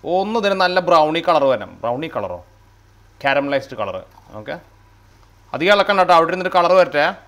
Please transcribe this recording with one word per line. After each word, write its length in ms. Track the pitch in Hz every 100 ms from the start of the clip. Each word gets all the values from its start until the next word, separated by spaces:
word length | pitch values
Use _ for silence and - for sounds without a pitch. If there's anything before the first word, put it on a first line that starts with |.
| 139 180
ഒന്ന് 220 | 196 233
ഇതിന് 140 | 202 190
നല്ല 140 | 180 180 175
brownie 320 | 170 156 160 170
color 160 | 160 123
വരണം. 180 | 104 98 -
Brownie 260 | 113 123 160 120
കളറോ, 240 | 98 87 - _ _ _ _ _ _ _
Caramelized 540 | 139 139 143 139 131 117
color. 140 | 101 92 - - _ 107
Okay, 160 | 107 165 _ _ _ _ _ _ _ _ _
അധികം 180 | 123 170 202
ഇളക്കണ്ട 240 | 196 196 180
ട്ടോ, 60 | 170
അവിടെ 120 | 165
ഇരുന്നിട്ട് 220 | 185 180 180
color 160 | 175 185
വരട്ടെ. 260 | 175 147 156 196